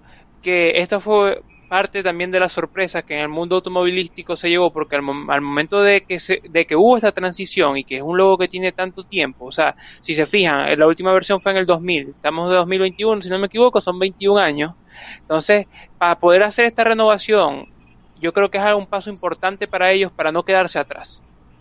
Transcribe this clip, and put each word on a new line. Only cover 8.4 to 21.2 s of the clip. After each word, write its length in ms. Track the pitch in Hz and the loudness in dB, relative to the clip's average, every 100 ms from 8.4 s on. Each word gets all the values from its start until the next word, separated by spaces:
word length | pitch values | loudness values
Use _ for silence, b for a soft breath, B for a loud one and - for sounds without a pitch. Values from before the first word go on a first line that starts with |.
| 180 | 0
tiene 240 | 180 185 | -2 -6
tanto 320 | 175 185 190 | -4 -8 -10
tiempo, 420 | 180 190 139 - 127 | -8 -4 -4 -6 -8
o 60 | |
sea, 220 | 165 147 - B B | -2 -2 -2 B B
si 140 | - | -6
se 100 | 156 | -2
fijan, 540 | 147 202 175 139 143 147 | 0 2 2 0 0 4
la 80 | 156 | 4
última 260 | 165 185 | 4 2
versión 300 | 185 185 190 | 0 0 -2
fue 80 | 196 | 0
en 80 | 190 | -2
el 80 | 180 | 0
dos 160 | 165 | 0
mil, 280 | 180 160 135 | 0 -4 -6
estamos 380 | - 147 160 175 | -6 -4 -4 0
de 60 | |
dos 140 | 180 170 | 0 2
mil 100 | 190 | 0
veintiuno, 420 | 190 180 220 214 | -2 -2 -2 -2
si 80 | 180 | -4
no 100 | 185 | -4
me 80 | 196 | -4
equivoco, 320 | 220 247 214 | 2 2 2
son 180 | 180 180 | -2 -2
veintiún 400 | 196 - 196 202 | -4 -2 2 4
años. 360 | 165 147 156 - _ B B B | 2 0 -6 -8 _ B B B
Entonces, 460 | - 156 - 208 190 B B _ | -4 -2 2 2 0 B B _
para 200 | 175 170 | 0 2
poder 240 | 175 185 | 4 6
hacer 220 | 208 220 | 4 2
esta 200 | 233 233 | 0 2
renovación, 800 | 226 226 220 202 - 214 156 139 - _ _ _ _ _ | 0 4 2 2 2 2 2 -2 -14 _ _ _ _ _
yo 120 | 165 | -4
creo 180 | 202 196 | 0 0
que 80 | 196 | 0
es 60 | 208 | 0
un 120 | 208 190 | 0 -2
paso 240 | 196 208 | -8 -8
importante 580 | 190 180 165 185 196 202 | -8 -8 -4 -4 -4 -6
para 240 | 185 185 | 0 2
ellos, 180 | 190 185 | 2 0
para 220 | - 156 | -2 -2
no 120 | 165 | -2
quedarse 340 | 190 190 175 156 | 0 2 2 -4
atrás. 440 | - - - - | -6 -10 -16 -20